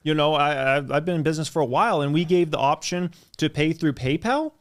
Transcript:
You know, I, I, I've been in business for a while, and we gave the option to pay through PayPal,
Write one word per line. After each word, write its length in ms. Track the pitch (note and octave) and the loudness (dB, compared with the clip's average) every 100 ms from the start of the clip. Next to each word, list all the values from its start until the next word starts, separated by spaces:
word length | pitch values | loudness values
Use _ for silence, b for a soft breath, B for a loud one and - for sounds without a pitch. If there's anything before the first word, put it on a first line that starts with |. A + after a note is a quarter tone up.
You 100 | D3+ | -2
know, 200 | D#3 D3 | 2 2
I, 440 | D3+ D3 C#3+ C3+ C#3+ | 2 2 2 0 0
I, 60 | C3+ | 0
I've 140 | C#3+ E3 | -2 0
been 100 | E3+ | 0
in 80 | |
business 240 | D3+ D#3 D3 | 0 -2 -4
for 140 | E3 | -2
a 40 | C3 | 0
while, 360 | C#3 A3+ E3+ | 2 2 0
and 120 | C#3+ | 0
we 120 | D#3 E3 | 0 2
gave 260 | F3+ E3 | 2 2
the 60 | C#3+ | 0
option 540 | C3+ D3+ - F3+ F3 b b - | 0 0 -2 -4 -6 b b -4
to 120 | D#3 | -4
pay 220 | D3 D#3+ | 0 -2
through 220 | E3 D#3+ | 0 -2
PayPal, 580 | C3 C3 E3 G#3+ C#4 D#4 - | -2 -2 -2 -2 -2 -4 -10